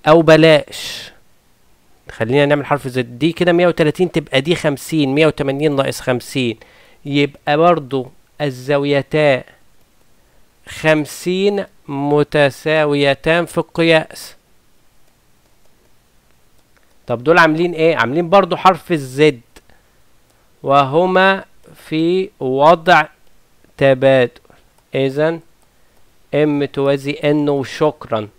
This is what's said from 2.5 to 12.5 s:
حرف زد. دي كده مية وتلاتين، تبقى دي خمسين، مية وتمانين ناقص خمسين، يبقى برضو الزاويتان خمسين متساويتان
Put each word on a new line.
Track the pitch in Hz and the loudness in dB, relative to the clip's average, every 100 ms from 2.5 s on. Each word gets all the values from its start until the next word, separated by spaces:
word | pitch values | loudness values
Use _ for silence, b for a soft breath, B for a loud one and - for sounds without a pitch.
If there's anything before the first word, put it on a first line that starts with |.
| 147 135 | 0 -2
حرف | 143 131 | -4 -4
زد. | 127 120 120 | -6 -6 -4
دي | 156 | -4
كده | 160 180 | 0 0
مية | 170 180 | 2 2
وتلاتين، | 165 156 - 180 | 2 0 0 -4
تبقى | 175 147 135 | -4 -2 -4
دي | 143 165 | -2 -2
خمسين، | 156 139 - 160 139 139 | -2 -4 -4 -2 0 2
مية | 156 | 2
وتمانين | - 139 139 151 139 | 0 -6 -2 -2 -2
ناقص | 135 123 | -4 -6
خمسين، | - 123 - 139 120 107 b b b b 147 | -6 -6 -4 -4 -4 -6 b b b b -4
يبقى | 139 139 - - 147 | -2 -2 -4 -2 2
برضو | 170 165 131 135 127 - _ _ | 2 2 -2 -8 -8 -16 _ _
الزاويتان | 147 123 127 143 143 143 - 156 151 127 - _ _ _ _ _ _ _ _ _ _ _ - | -8 -8 -4 -2 0 -2 -2 0 2 0 -4 _ _ _ _ _ _ _ _ _ _ _ -20
خمسين | - 156 156 143 - 175 185 202 202 190 _ - | -4 0 0 -2 -8 -6 -2 0 -2 -8 _ -12
متساويتان | 139 143 147 143 151 143 | -6 0 0 0 0 0